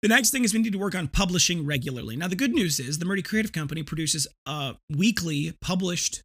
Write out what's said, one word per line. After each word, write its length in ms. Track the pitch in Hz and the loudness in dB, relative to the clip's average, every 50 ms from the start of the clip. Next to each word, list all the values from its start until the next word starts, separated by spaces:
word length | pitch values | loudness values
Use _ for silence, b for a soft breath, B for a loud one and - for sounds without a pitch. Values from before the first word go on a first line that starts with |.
| - | 4
The 60 | 214 | 6
next 200 | 226 254 262 - | 6 6 4 4
thing 140 | - 269 247 | 2 2 2
is 100 | 214 185 | 2 4
we 80 | 226 | 2
need 120 | 226 226 196 | 2 2 0
to 60 | 196 | 0
work 160 | 196 202 165 | -2 -2 -2
on 120 | 185 170 139 | -2 -4 0
publishing 580 | - - 196 180 175 180 - - 175 170 151 | 2 2 2 4 4 2 2 2 2 0 -2
regularly. 500 | 143 147 135 123 - 131 120 110 113 110 | -2 -2 -2 -2 -2 -6 -6 -6 -6 -6
Now, 120 | 131 170 180 | -4 -4 -4
the 80 | 185 | -2
good 180 | 180 269 269 285 | 0 0 2 4
news 260 | 320 202 165 143 - | 2 2 2 0 -2
is 200 | 131 123 147 151 | -2 -4 -4 -4
the 60 | 170 | -2
Murdy 180 | 180 196 196 175 | -2 -2 -2 -2
Creative 280 | - - 214 220 214 | -2 0 0 0 0
Company 300 | - 160 156 139 151 160 | -4 -6 -6 -6 -6 -6
produces 460 | 156 - - 156 160 147 - 160 139 - _ _ _ | -6 -6 -4 -4 -2 -2 0 0 -2 -6 _ _ _
a 320 | - 143 151 139 135 110 - _ _ | -8 -6 -6 -6 -6 -8 -10 _ _
weekly 680 | 156 143 185 226 226 - 180 165 156 143 147 160 160 _ | 0 2 2 2 2 0 -2 0 0 0 -2 -4 -6 _
published 640 | - - 180 185 190 180 175 170 - - - - - | -4 -2 0 0 0 0 0 0 -2 -2 -4 -6 -14